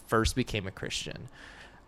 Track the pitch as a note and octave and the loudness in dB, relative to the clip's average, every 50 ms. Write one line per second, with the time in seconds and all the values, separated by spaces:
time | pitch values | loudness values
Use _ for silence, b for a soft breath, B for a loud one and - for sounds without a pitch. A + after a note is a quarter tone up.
0 | - - A#2 A2 A2 - - B2+ A#2+ - - G#2+ F#2 F#2+ - - - - - - | -4 4 6 6 6 6 4 2 0 2 0 -2 -2 -4 -6 -6 -6 -4 -4 -4
1 | - - - - - A#2+ B B B B B B B B B B B | -4 -4 -6 -8 -10 -12 B B B B B B B B B B B